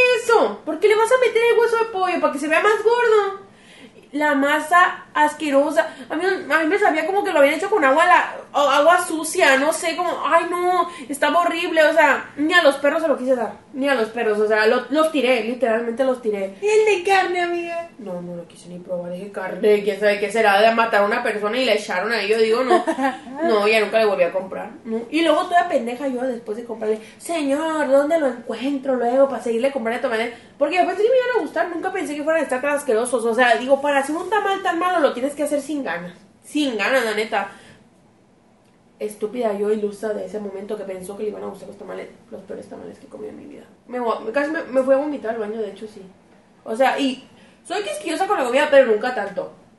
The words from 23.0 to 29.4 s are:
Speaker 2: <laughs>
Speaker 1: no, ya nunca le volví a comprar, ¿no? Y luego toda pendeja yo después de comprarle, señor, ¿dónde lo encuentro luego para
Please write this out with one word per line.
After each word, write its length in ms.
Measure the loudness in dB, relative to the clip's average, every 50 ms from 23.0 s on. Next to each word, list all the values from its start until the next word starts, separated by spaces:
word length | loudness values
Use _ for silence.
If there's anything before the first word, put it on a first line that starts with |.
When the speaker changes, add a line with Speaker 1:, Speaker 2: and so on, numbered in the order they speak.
| -2 -4 -4
Speaker 2:
<laughs> 280 | -6 -12 -14 -6 -4
Speaker 1:
no, 240 | 0 0 2 2 2
ya 140 | 2 2 2
nunca 180 | 2 0 0 2
le 60 | 2
volví 180 | 2 2 2
a 100 | 0 0
comprar, 380 | 0 -4 -6 -6 -8 -12 -12 -12 -14 -14 -10
¿no? 160 | -8 -8 -8 -6 -4
Y 120 | -2 0
luego 220 | 2 2 2 2 0
toda 200 | 2 2 2 2
pendeja 420 | 2 0 -2 -2 -4 -6 -6 -4 -4
yo 140 | -4 -4
después 360 | -4 -4 -6 -6 -8 -10 -10 -10
de 60 | -10
comprarle, 360 | -10 -10 -6 -4 -4 -4 -4 -8 -14 -20 -14
señor, 720 | -8 -6 -4 -2 0 0 0 0 0 -2 -2 -2 2 4
¿dónde 300 | 4 4 4 2 2 0
lo 60 | 0 -2
encuentro 680 | -4 -6 -8 -8 -8 -6 -4 -4 -4 -4 -2 -2 -2
luego 320 | 0 0 2 4 4 4 2
para 120 | 0 -4